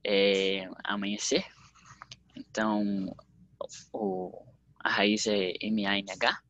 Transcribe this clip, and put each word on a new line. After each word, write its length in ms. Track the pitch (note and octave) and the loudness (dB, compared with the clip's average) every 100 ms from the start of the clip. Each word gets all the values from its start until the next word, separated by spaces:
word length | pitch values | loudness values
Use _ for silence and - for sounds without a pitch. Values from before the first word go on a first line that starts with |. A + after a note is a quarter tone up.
é 640 | G#2+ G2 G2+ G2 F#2+ G2 F#2 - | 4 4 6 4 2 -2 -6 -8
amanhecer. 600 | - G2+ G2 G#2 - C3 - - - - - - - - _ - | -4 -2 -2 -4 0 0 -2 -16 -20 -20 -20 -20 -20 -20 _ -18
Então, 800 | - - A2 G#2+ G#2 G2 F#2 - _ _ - _ - - - | -8 -2 0 2 0 -2 -4 -10 _ _ -20 _ -14 -14 -12
o, 520 | - G#2 F#2 F2+ - - _ _ _ | -4 -2 -2 -6 -12 -20 _ _ _
a 100 | - | -2
raiz 360 | G#2+ G#2 G#2+ G#2+ | 2 4 4 2
é 280 | G#2 F#2 - | 0 0 -2
M 240 | G#2+ A2 G2 | -2 0 2
A 120 | G2+ | 0
N 120 | G2 | -2
H. 320 | F#2+ A#2+ - | 0 0 0